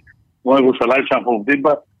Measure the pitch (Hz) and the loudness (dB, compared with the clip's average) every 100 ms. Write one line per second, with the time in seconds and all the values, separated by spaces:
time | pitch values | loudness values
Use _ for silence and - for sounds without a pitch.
0 | _ _ _ _ 127 135 131 127 120 131 | _ _ _ _ 0 2 2 2 0 0
1 | 127 127 117 113 104 143 147 143 - _ | 0 -2 -2 -2 -2 0 0 -2 -6 _